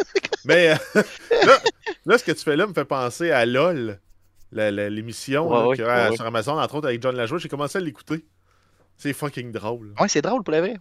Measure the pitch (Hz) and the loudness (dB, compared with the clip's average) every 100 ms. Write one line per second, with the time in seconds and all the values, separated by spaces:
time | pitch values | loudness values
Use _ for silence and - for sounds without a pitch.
0 | 392 - - - 127 165 170 156 - 208 | -6 -4 -4 -4 2 4 6 2 0 0
1 | - - - 466 392 539 453 - - 370 | 0 -4 -2 4 6 6 4 -4 -6 -6
2 | - 240 - 156 - 147 208 175 190 139 | 2 2 2 -2 0 0 0 -2 -2 -2
3 | 123 - 170 139 117 123 170 160 113 101 | -2 -2 0 4 4 4 2 0 -4 -8
4 | _ _ _ _ - 110 107 101 104 107 | _ _ _ _ -12 -4 -2 -2 -4 -6
5 | 113 107 - 139 160 120 117 131 113 123 | -8 -12 -4 -2 2 2 2 2 0 2
6 | 113 117 117 113 110 151 120 143 147 120 | 2 0 -2 -4 -2 -2 -2 -2 -4 -2
7 | 127 127 113 165 160 143 143 196 170 127 | -2 -2 -4 -4 -6 -6 -6 -6 -8 -10
8 | - 156 - _ _ _ _ _ _ _ | -8 -8 -8 _ _ _ _ _ _ _
9 | 143 139 147 139 123 113 104 120 107 104 | -8 -6 -6 -8 -10 -8 -6 -8 -8 -2
10 | 196 - 165 247 185 156 185 220 | 0 0 0 -2 -2 -2 -2 -4